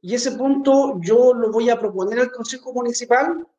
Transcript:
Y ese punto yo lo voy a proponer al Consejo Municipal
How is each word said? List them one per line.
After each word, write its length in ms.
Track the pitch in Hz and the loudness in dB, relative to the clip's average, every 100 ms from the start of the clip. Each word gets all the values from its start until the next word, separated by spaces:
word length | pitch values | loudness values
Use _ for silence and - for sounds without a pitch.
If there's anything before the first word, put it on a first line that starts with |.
Y 120 | 180 | -4
ese 200 | 240 254 | -4 -4
punto 640 | 220 269 277 277 277 269 190 | -2 -2 0 4 4 2 -4
yo 320 | 170 226 254 | 2 6 6
lo 200 | 247 220 | 4 0
voy 160 | 214 233 | 0 0
a 100 | 233 | 0
proponer 400 | 220 185 190 233 | -2 -4 -4 -2
al 120 | 247 | -4
Consejo 400 | 247 226 254 254 | -4 -12 -12 -10
Municipal 760 | 247 240 240 247 247 311 320 - | -6 -4 -6 0 2 2 -6 -10